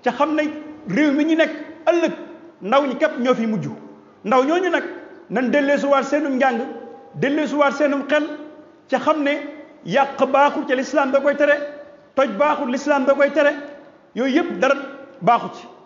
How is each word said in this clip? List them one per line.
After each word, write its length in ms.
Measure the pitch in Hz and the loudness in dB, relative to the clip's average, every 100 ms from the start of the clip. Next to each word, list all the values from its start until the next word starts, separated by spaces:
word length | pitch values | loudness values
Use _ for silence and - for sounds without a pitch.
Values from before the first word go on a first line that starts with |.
Ca 80 | 247 | -2
xam 240 | 226 294 311 | 0 0 0
ne 80 | 302 - - - - | -2 -6 -14 -14 -4
réew 220 | 196 302 | 2 2
mi 140 | 277 302 | 2 2
ñu 100 | 320 | 2
nekk 160 | 302 - - - - | 2 0 -14 -4 0
ëllëg 260 | 339 330 - - - - - | 2 0 -2 -14 -18 -20 -12
ndaw 240 | 185 269 285 | 0 2 2
ñi 80 | 240 | 0
képp 220 | 311 311 | -2 0
ñoo 140 | 247 247 | 0 0
fi 100 | 226 | 0
mujj. 220 | 214 143 - - - - _ | -2 -4 -10 -16 -20 -20 _
Ndaw 200 | 190 254 | 0 2
ñooñu 260 | 269 349 370 | 4 2 2
nag 140 | 320 - - - - - | -2 -4 -12 -18 -20 -6
nan 220 | 202 247 | -4 2
delleesuwaat 520 | 285 277 285 277 277 269 | 2 2 0 2 0 2
seenum 300 | 285 302 254 | -2 0 0
njàng, 220 | 262 233 277 - - - - - | 0 0 -6 -10 -16 -18 -18 -4
delleesuwaat 580 | 247 294 285 277 285 | -2 0 -2 2 0
seenum 340 | 285 294 277 - | 2 0 0 0
xel, 140 | 302 302 - - - - - _ | -2 -2 -8 -14 -20 -20 -20 _
ca 80 | 254 | -2
xam 220 | 294 311 | 0 0
ne 80 | 285 294 - - - - - | 0 -2 -6 -14 -20 -18 -2
yàq 400 | 233 277 - 262 | 0 0 0 0
baaxul, 340 | 269 285 285 269 | 4 2 2 -2
ca 100 | 254 | -2
lislaam 360 | 254 302 269 | 0 0 2
da 80 | 269 | 2
koy 160 | 277 285 | 2 2
tere, 220 | 294 294 - - - - - - | 2 2 -2 -14 -20 -20 -8 -2
toj 120 | 262 196 | 0 2
baaxul, 340 | 294 294 269 | 0 0 -2
lislaam 340 | 247 277 285 269 | -4 0 2 2
da 80 | |
koy 180 | 277 285 | 4 4
tere, 200 | 285 285 285 - - - - _ 196 | 4 2 0 -10 -18 -20 -20 _ -4
yooyu 180 | 262 269 | 2 2
yëpp 240 | 339 185 | 0 0
dara 160 | 262 277 - - - - | 0 0 -4 -16 -20 -2
baaxu 260 | 185 233 185 - | 2 2 0 -14
ci. 80 | - - | -20 -20